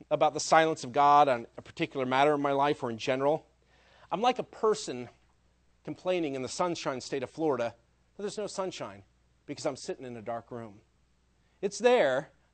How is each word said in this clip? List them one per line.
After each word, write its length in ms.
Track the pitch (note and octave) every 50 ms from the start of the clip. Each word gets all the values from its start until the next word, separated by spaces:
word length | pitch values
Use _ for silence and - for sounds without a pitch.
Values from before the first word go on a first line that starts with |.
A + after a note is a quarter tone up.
| - -
about 240 | D3+ C#3+ D#3 D3+ C#3
the 60 | D3+
silence 440 | - - F3 D#3+ D#3+ D#3+ D#3+ - -
of 80 | B2+ A2+
God 360 | C#3+ C#3+ C#3+ D3 C#3+ D3 C#3
on 180 | B2+ A#2 A#2 - _
a 60 | - -
particular 420 | - - - E3 D#3 - C#3 C3
matter 300 | B2+ C3 C3 C#3+ D3+ D3+
in 80 | C#3+ C#3+
my 100 | C#3 C#3
life 300 | C#3 C#3 D3 D3+ - -
or 80 | A#2+
in 80 | A#2 A2
general, 480 | - C#3+ C3 C3 C#3 C#3+ D#3 D#3+ - _ _ _ _ _ _ _ _ _ _ _ - _ -
I'm 80 | F3+
like 180 | A3+ B3 B3 -
a 60 | E3
person 640 | - - - - A3 G#3 G#3 - - C#3 B2 B2 A2+ - _ _ _ _ _ _ _ _ _ _ _ _ _ _
complaining 520 | - G3+ - - F#3 F#3 F3+ E3 C#3+ C3+
in 80 | C3 B2+
the 60 | A#2+
sunshine 520 | - - F3+ F3+ E3 - - D#3+ C#3 B2
state 220 | - - - C#3 B2
of 80 | A#2+
Florida 440 | - - D#3+ D#3 C3+ A#2+ A#2 A#2 - - _ _ _ _ _ _ _
that 60 | - G3+
there's 140 | G3+ -
no 100 | G#3+ G#3
sunshine 560 | F#3 - - F#3+ F#3 - - C#3 A2 G2 G2 - _ _ _ _ _ _ _ _
because 200 | - C#3+ - -
I'm 100 | D#3 C3+
sitting 300 | B2 - - - - C3
in 100 | B2+ A#2+
a 60 | A#2 G#2
dark 280 | A#2 A#2 A#2 A2 -
room. 300 | B2+ A#2+ A#2 G#2+ G2 G#2+ _ _ _ _ _ _ _ _ _ _ _ _ _ _ _ _
It's 180 | - G3+ G3 -
there. 520 | G#3 A#3+ B3 A#3+ F3 C3+ B2+ C3+ D#3+ - _ _ _ _